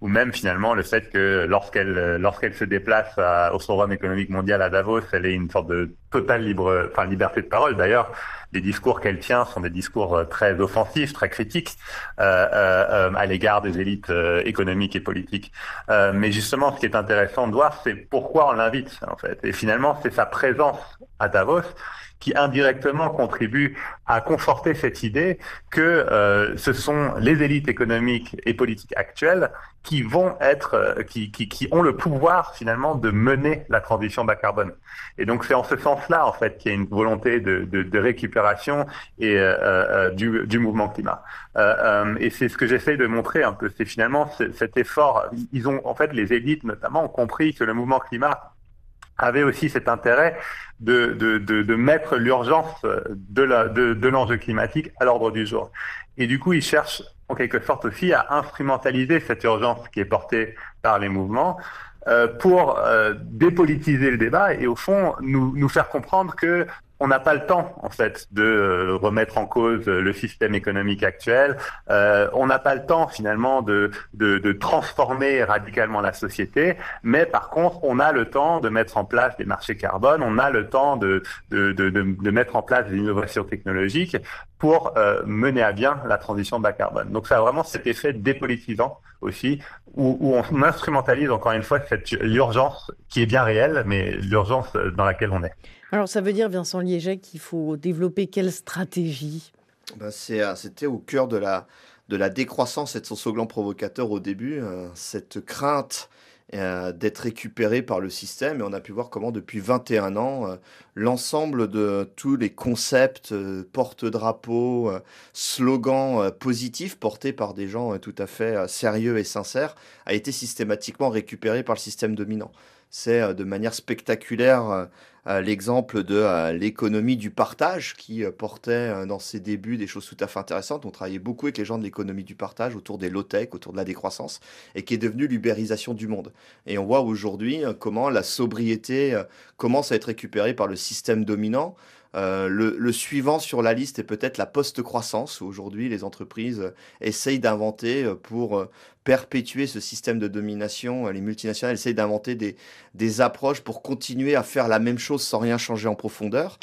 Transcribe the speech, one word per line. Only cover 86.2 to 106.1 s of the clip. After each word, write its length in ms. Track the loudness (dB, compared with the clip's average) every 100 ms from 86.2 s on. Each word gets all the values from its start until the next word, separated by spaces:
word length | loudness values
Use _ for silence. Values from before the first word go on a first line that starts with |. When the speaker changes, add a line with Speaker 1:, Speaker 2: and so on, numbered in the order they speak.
| -2 -4 -2 0
Speaker 1:
bas 140 | 0
carbone. 400 | 0 -2 -2 -4
Donc 160 | -4 2
ça 80 | 4
a 40 |
vraiment 220 | 4 2
cet 240 | -2 -4 -4
effet 260 | -2 -2
dépolitisant 840 | -2 -2 0 -2 -4 -4 -2 -2 -4 -20 -10
aussi, 400 | -8 -4 -2 -2 -6 -20 -10
où, 220 | 0 0 2
où 140 | 2
on 280 | 2 2 4
instrumentalise 640 | 4 2 0 0 2 2 2
encore 220 | 0 2
une 100 | 0
fois 160 | 0 -2 0
cette, 220 | -4 -2
l'urgence 800 | -2 2 2 4 4 2 0 -14 -16 -6
qui 140 | 0
est 40 | 2
bien 180 | 4
réelle, 400 | 4 4 4 2 0
mais 240 | 0 0 -2
l'urgence 560 | 0 2 2 0 0 -2 -2 2
dans 80 |
laquelle 260 | 2 2 0
on 140 | 0
est. 80 | -4 -8 -20 -20 -4
Speaker 2:
Alors 160 | -2 0
ça 140 | 0
veut 140 | 0
dire, 160 | 2 0
Vincent 300 | -2 -4 -4
Liéget, 360 | -2 -2 -2 -6
qu'il 240 | -8 -20
faut 380 | -8 -6 -4 -4
développer 480 | -4 -2 -2 -2 -4
quelle 260 | -2 -2
stratégie ? 1000 | -4 -8 -6 -4 -2 -4 -4 -8 -10 -14 _ _ _ -20 -14
Speaker 3:
Ben, 140 | -12
c'est, 320 | -12 -4 -2
euh, 120 | 0
c'était 300 | -2 -10 -6
au 140 | -6 -6
cœur 300 | -4 -2 0
de 100 | 0
la, 280 | 0 -2 -4 _ -20 _ -6
de 60 | 0
la 120 | 0
décroissance 640 | 0 -4 -2 -2 -4 -6
et 60 | -8
de 60 | -10
son 100 | -8
slogan 320 | -4 -2 -4
provocateur 600 | -4 -4 -4 -6 -4 -4
au 100 | -4
début, 400 | -4 -6 -6 -8
euh, 280 | -8 -10 -12
cette 500 | -14 -12 -12 -10 -14 -12
crainte, 640 | -4 -2 0 -2 -10 -12